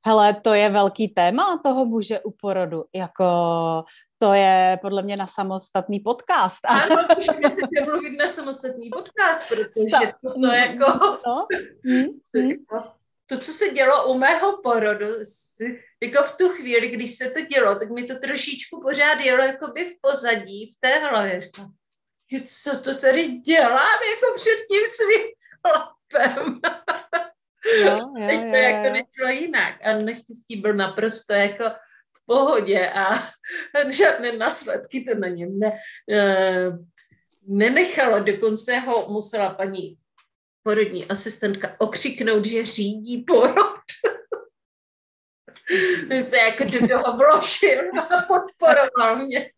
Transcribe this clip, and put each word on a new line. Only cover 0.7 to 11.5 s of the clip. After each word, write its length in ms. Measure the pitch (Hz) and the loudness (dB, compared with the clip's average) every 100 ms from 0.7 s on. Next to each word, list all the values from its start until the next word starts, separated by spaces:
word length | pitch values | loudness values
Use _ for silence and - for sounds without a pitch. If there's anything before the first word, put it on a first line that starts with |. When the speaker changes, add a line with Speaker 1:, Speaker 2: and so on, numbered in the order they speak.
Speaker 1:
velký 380 | 202 196 196 214 | 4 2 0 -4
téma 520 | - 175 233 392 330 | 2 2 2 0 0
toho 200 | 294 262 | 0 0
muže 360 | 254 226 202 185 | 0 -2 -4 -6
u 100 | 220 | -8
porodu. 540 | 196 208 185 175 160 - | -10 -6 -2 -4 -6 -10
Jako, 300 | 185 156 - 180 175 170 170 165 165 165 _ _ _ | -10 -10 0 2 2 0 0 -2 -4 -6 _ _ _
to 140 | 214 | 4
je 460 | 196 190 185 185 185 | 6 6 6 4 2
podle 200 | 196 196 | -4 -6
mě 140 | 202 202 | -4 -6
na 100 | 185 | -8
samostatný 760 | - 196 190 - - - 202 | -6 -6 -6 -4 -6 -4 -6
podcast. 580 | 208 240 - 339 185 - | -4 -6 -2 0 0 -2
Speaker 2:
Ano, 420 | - 247 - 320 339 339 | 2 2 4 2 4 4
můžeme 320 | - 311 285 | 2 2 0
si 100 | - - 311 | 0 -2 -2
domluvit 360 | 277 302 302 277 | -2 -4 -6 -4
na 80 | 320 | -2
samostatný 640 | - 277 262 254 254 233 | -2 -8 -10 -10 -10 -10
podcast, 580 | 254 - - 370 320 - | -12 -10 0 0 0 -2
protože 420 | 226 214 - 220 | -4 -2 -2 2
Speaker 1:
Ta- 220 | 320 - - | 4 2 -4
Speaker 2:
to, 100 | 262 | -10
to 60 | 262 | 0
Speaker 1:
mm, 60 | |
Speaker 2:
jako 760 | 254 240 240 240 277 - 392 - 240 | 2 4 2 2 2 4 2 0 -4
Speaker 1:
no. 200 | 254 392 | -4 -4